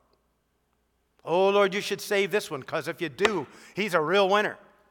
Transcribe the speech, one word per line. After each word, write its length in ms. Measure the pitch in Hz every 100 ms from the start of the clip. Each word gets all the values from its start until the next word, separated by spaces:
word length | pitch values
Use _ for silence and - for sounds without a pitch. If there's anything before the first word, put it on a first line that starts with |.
| _ _ _ _ _ _ _ _ _ _ _ _
"Oh, 260 | - 170 196
Lord, 240 | 202 196
you 80 | 196
should 180 | - 202
save 300 | - 208 196
this 200 | 202 202
one, 120 | 143
'cause 260 | - 156 147
if 140 | 165
you 60 | 165
do, 380 | 123 208 190 127 - -
he's 180 | - 208
a 80 | 170
real 280 | 151 196 190
winner. 300 | 208 196 - - _ _